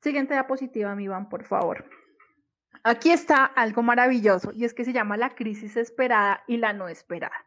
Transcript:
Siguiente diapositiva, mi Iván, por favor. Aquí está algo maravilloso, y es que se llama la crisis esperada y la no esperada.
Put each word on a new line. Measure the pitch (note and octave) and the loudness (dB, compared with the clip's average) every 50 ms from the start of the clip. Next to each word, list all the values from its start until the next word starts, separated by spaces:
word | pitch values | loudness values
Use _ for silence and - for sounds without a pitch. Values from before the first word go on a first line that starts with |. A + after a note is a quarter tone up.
| _ | _
Siguiente | D4 C#4+ C#4+ C4+ C#4 C#4+ | -2 -2 -2 -2 0 -2
diapositiva, | C4+ C4+ C4+ C4 C4+ C4+ B3+ C4 A3+ G#3 G3+ G3+ | -2 -2 -2 -4 -6 -6 -8 -6 -6 -4 -4 -4
mi | G3+ G3+ | -6 -6
Iván, | G3 F#3+ F#3 G3+ G#3 | -8 -8 -8 -10 -10
por | - - - | -12 -12 -8
favor. | - G3+ - - - - - - - - - _ _ _ _ _ _ _ _ _ _ _ _ _ _ _ - _ | -4 -2 -2 -2 -2 -4 -6 -12 -18 -20 -20 _ _ _ _ _ _ _ _ _ _ _ _ _ _ _ -2 _
Aquí | A3+ A#3 A#3 - D#4+ | 0 0 4 4 4
está | E4+ E4 - - D#4 C#4 C4+ | 4 4 4 4 4 4 4
algo | C4 - - A#3+ A3 G#3 A#3 | 4 4 2 0 2 0 0
maravilloso, | A#3 A#3 A#3+ A#3+ B3 B3+ C4 B3 G#3 G#3 G3 F3+ - - - | 2 2 4 4 4 4 4 4 4 4 4 4 0 -6 -8
y | G#3+ A#3+ | -4 -4
es | A#3 A#3 | -4 -4
que | - A#3+ | -4 -6
se | B3 B3 | -4 -2
llama | B3 G#3+ G#3 G#3 G#3 | -2 -2 -2 -2 -2
la | A#3+ C4+ - | -4 -4 -4
crisis | - A#3+ G#3+ G#3+ G#3 A3 G#3 - | -6 -6 -6 -6 -8 -12 -8 -4
esperada | A#3 A#3 A#3 - - B3+ B3 A#3+ G#3+ G3+ G3+ G3 - _ | -4 -4 -4 -2 -2 0 2 2 2 4 2 0 -2 _
y | - B3 A#3 | -4 -2 0
la | A#3 G#3+ | 0 -2
no | G#3 G3+ F#3+ F3 | -2 -4 -8 -10
esperada. | E3 - - _ F3 E3 D#3+ - - - - | -12 -14 -12 _ -10 -8 -8 -8 -10 -12 -14